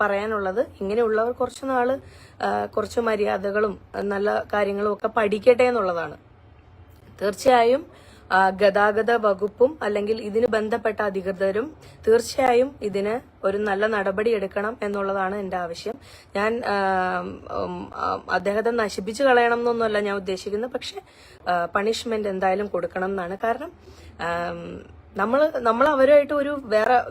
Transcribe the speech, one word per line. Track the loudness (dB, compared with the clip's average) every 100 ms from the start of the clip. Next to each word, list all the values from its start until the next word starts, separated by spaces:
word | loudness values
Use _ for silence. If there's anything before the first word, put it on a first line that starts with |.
പറയാനുള്ളത് | 0 0 -2 -4 -4 -2 -4 -4
ഇങ്ങനെയുള്ളവർ | -4 0 0 2 0
കുറച്ച് | -2 -6 -6 -4
നാള്, | -2 0 -2 -8 -20 -20 -6
ആ, | -4 -2 -2
കുറച്ച് | -4 -2 -2
മര്യാദകളും, | -2 0 0 -2 -2 -2 -2 -4 -12 -8
ആ, |
നല്ല | -4 -2 0 -2 -2
കാര്യങ്ങളും | -2 0 0 -2
ഒക്കെ | -2 -2
പഠിക്കട്ടെ | 0 0 2 4 6
എന്നുള്ളതാണ്. | 4 2 0 -2 -6 -10 -20 -20 -20 -20 -20 -20 -20 -20 -20 -4
തീർച്ചയായും, | -4 2 4 6 6 2 -2 -20 -20 -20 0
ആ, | 4 4
ഗതാഗത | 6 4 6 4 2 2
വകുപ്പും | 2 2 0 -2 2 2 2
അല്ലെങ്കിൽ | -4 -2 -2 -4
ഇതിന് | -2 0 2
ബന്ധപ്പെട്ട | 2 0 -2 -2 -2
അധികൃതരും | -2 -2 -6 -2 0 0 -4 -10 -20 -6 4
തീർച്ചയായും | 4 4 0 4 4 2 -2
ഇതിന് | -6 -2 -2 -4 -8 _ -2
ഒരു | -2
നല്ല | -2 0 0
നടപടി | 0 -2 0 0
എടുക്കണം | 0 -2 -4 -4 -4
എന്നുള്ളതാണ് | -4 -4 -2 -2 -2 -4
എൻ്റെ | -6 -6
ആവശ്യം. | -6 -8 -10 -10 -14 -20 -10 -2
ഞാൻ, | -2 -2 -2
ആ, | 0 0 0 0 -4 -6 -10 -10 -6
ഉം, | -6 -6 -10 -6
ആ, | -4 -4 -2
അദ്ദേഹത്തെ | -2 0 0 0
നശിപ്പിച്ച് | 0 -2 -4 -8 0
കളയണം | 2 4 4 2
എന്നൊന്നുമല്ല | 0 0 0 0
ഞാൻ | -2 -4
ഉദ്ദേശിക്കുന്നത്, | -6 -8 -6 -6 -6
പക്ഷെ, | -8 -10 -14 -18 -20 -20 -14 -4
ആ, | -2 0
പണിഷ്മെന്റ് | -2 -2 -2 -4 -4 -4
എന്തായാലും | -2 0 0 -2
കൊടുക്കണം | -4 -4 -4 -4
എന്നാണ്. | -4 -6 -4
കാരണം, | -4 -4 -6 -16 -20 -20 -20 -10
ആം, | -6 -4 -6 -8 -12 -14 -16 -20 -14 -4
നമ്മള്, | 0 2 2 2
നമ്മൾ | 0 2 2
അവരുമായിട്ട് | 4 6 6 6
ഒരു | -2 -2 -4
വേറെ, | 0 0 4 2 2